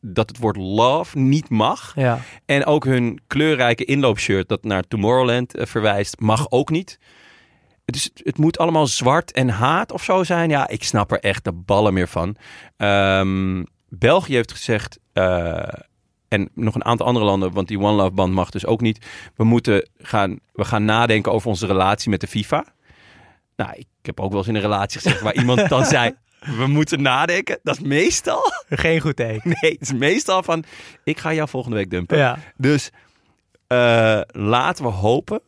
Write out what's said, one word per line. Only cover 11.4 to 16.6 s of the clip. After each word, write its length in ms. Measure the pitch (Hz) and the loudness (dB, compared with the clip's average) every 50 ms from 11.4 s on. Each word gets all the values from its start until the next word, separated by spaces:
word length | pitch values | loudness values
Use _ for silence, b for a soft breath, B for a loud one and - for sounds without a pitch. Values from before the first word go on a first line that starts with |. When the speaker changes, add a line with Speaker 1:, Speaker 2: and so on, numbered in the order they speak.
| - | -4
Speaker 1:
de 80 | 104 87 | -8 -8
ballen 420 | 85 90 - 101 98 107 104 95 | -8 -2 0 2 4 4 4 2
meer 140 | 95 90 85 | 2 -2 -2
van. 280 | - - 82 92 104 B B B B B B B B | -2 -4 -4 -4 -6 B B B B B B B B
Ehm, 840 | _ - 101 101 101 98 98 95 95 95 95 95 95 95 95 92 92 90 - _ _ _ _ | _ 0 2 4 4 4 4 4 2 2 0 0 -2 -2 -2 -2 -4 -6 -10 _ _ _ _
België 460 | - 92 - 117 151 190 165 - 139 | -10 0 2 4 4 4 2 0 -2
heeft 180 | 123 117 - - | -2 -2 -2 -6
gezegd, 460 | - - - 117 107 110 - - - _ _ _ | -12 -4 -2 -2 -2 -2 -6 -16 -20 _ _ _
eh, 460 | - 95 92 90 90 85 85 80 80 - - - - - _ _ _ _ _ _ _ _ _ | 0 0 2 2 0 -2 -4 -6 -6 -8 -10 -12 -14 -16 _ _ _ _ _ _ _ _ _
en 200 | - 104 98 - _ | -2 -2 -2 -4 _
nog 200 | - | -4